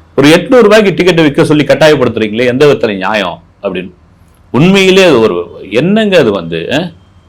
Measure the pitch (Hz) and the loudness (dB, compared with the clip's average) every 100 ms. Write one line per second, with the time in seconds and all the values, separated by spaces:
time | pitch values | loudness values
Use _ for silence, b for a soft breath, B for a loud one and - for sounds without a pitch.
0 | _ - 139 170 175 254 208 214 196 147 | _ 0 2 2 2 2 4 4 2 0
1 | 180 165 151 147 143 147 143 135 156 147 | 0 2 0 0 0 0 0 2 2 2
2 | 123 110 110 110 127 123 147 135 113 98 | 0 -2 -6 -2 -2 2 2 2 -2 -4
3 | 92 107 90 85 _ _ 101 92 92 - | -4 -4 -4 -8 _ _ -10 -8 -12 -18
4 | _ _ _ _ _ 120 170 196 185 185 | _ _ _ _ _ 0 2 2 2 2
5 | 185 127 107 87 85 - 87 107 165 214 | 4 2 2 -2 -8 -14 -6 -4 0 0
6 | 214 180 123 98 82 82 85 139 180 - | 0 0 0 -2 -6 -8 -6 -6 -6 -14
7 | _ _ | _ _